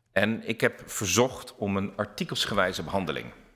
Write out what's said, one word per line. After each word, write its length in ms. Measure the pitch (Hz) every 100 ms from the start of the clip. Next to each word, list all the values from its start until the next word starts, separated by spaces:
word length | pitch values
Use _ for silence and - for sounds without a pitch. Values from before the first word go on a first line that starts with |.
| _
En 360 | 98 104 113 -
ik 140 | 113
heb 200 | - - -
verzocht 720 | - 95 95 127 - - -
om 220 | 101 98
een 160 | 98 -
artikelsgewijze 880 | 101 - 180 127 - 101 92 92
behandeling. 500 | 80 98 82 65 62 - -